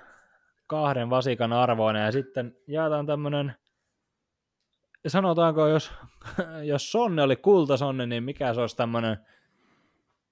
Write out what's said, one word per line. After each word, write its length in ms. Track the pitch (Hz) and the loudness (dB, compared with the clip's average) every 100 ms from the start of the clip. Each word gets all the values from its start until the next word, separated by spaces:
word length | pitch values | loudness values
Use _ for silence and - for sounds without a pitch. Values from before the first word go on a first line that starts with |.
| - - _ _ _ _ - | -20 -20 _ _ _ _ -8
kahden 420 | 156 147 127 117 | -2 0 0 0
vasikan 440 | 127 131 120 117 | 0 0 0 0
arvoinen, 520 | 120 123 113 110 107 107 | 2 2 2 2 2 0
ja 60 | |
sitten 440 | 131 135 - 120 - - | -2 -4 -6 -8 -10 -8
jaetaan 380 | 151 160 151 147 | -4 -2 -2 -2
tämmönen, 500 | 147 147 143 139 123 _ _ _ _ _ _ _ _ _ _ _ _ _ _ 156 | -4 -2 -4 -4 -8 _ _ _ _ _ _ _ _ _ _ _ _ _ _ -4
sanotaanko, 600 | 175 190 165 165 156 151 | 0 2 2 2 4 4
jos, 240 | 156 - - - _ - | 2 -2 -16 -20 _ -14
<laughs> 440 | - 165 160 151 | -8 -8 -6 -4
jos 200 | 139 - | -4 -2
Sonne 320 | 220 233 160 | -2 0 2
oli 120 | 139 127 | 2 2
kultasonne, 680 | - 196 143 131 139 135 120 | 4 4 4 0 0 -4 -4
niin 180 | 120 | -4
mikä 300 | 123 139 131 | -6 -4 -4
se 80 | 117 | -2
olisi 160 | 117 - | -2 -2
tämmönen, 400 | 117 117 113 104 _ _ _ _ _ _ _ _ _ _ _ | -2 0 -2 -4 _ _ _ _ _ _ _ _ _ _ _